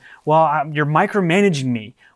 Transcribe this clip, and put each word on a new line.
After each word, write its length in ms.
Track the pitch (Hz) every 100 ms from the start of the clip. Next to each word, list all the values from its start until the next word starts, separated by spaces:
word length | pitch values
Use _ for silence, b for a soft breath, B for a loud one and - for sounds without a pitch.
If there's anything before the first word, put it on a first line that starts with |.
| B B -
"Well, 140 | 156
I, 240 | 160 151 147
you're 140 | 147 147
micromanaging 800 | 156 202 208 175 180 202 147 131
me." 300 | 117 104 - b